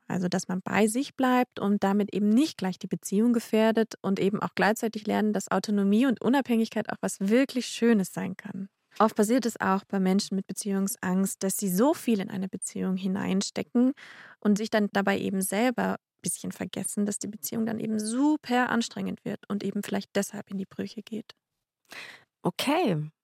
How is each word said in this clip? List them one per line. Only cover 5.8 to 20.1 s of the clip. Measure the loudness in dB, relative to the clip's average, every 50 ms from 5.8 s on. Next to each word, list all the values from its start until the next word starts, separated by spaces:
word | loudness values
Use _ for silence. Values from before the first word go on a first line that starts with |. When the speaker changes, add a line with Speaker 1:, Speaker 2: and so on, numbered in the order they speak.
| 4 4 4 4 4
Speaker 1:
und | 2 0 0 0
Unabhängigkeit | 2 2 2 2 2 0 0 0 0 -2 -6 -6 -6
auch | -6 -6
was | -6 -6 -4 -2
wirklich | 0 2 4 4 4 2 0 -4 -6
Schönes | -6 -4 0 4 4 4 4 2 0 -4
sein | -6 -6 -6 -8
kann. | -10 -12 -12 -10 -10 -12 -12 _ _ _ _ _ 2
Oft | 2 2 4
passiert | 2 2 4 4 2 2
es | 0 -4 -2
auch | 0 2 2 0 0
bei | _ -2 0
Menschen | 2 2 2 2 0 -2 -4
mit | -6 -6
Beziehungsangst, | -6 -10 -8 -4 -2 -2 0 -2 -2 -4 -6 -4 -2 0 0 0 0 -2 -2 -2
dass | -2 -2
sie | -2 -2 0
so | 2 4 4 4 4
viel | 2 0 0 0 0
in | 0 -4
eine | -6 -6 -6 -6
Beziehung | -8 -10 -10 -10 -6 -4 -2 -2 -2
hineinstecken | -2 -2 -2 -2 -2 -2 0 0 0 -2 -2 -4 -6 -8 0 _ 2 4 4 2 -2 -10 -20 -20 -20 -20 -20 -20 _
und | 2 2 2 2
sich | 2 0
dann | 0 0 0 2 0
dabei | 0 0 0 0 0
eben | -2 -2 -2 -2 -2
selber | -2 0 0 0 0 0 0 -2 -2 -2
ein | -4 -8 _ _ _ -8
bisschen | -8 -6 -6 -8 -10
vergessen, | -8 -8 -8 -8 -6 -8 -8 -6 -2 -2 -2
dass | -2 -2 -6
die | -8 -10
Beziehung | -10 -10 -10 -8 -4 -4 -2
dann | -2 -4 -4
eben | -4 -4 -4 -4
super | -4 -4 0 2 2 2 2 0 0 0 0 0 2 2
anstrengend | 0 -2 -2 -2 -6 -6 -6 -6 -6 -6 _
wird | -8 -8 -8 -8 _
und | -6 -4 -4
eben | -4 -4 -6 -4
vielleicht | -2 -4 -4 -4 -2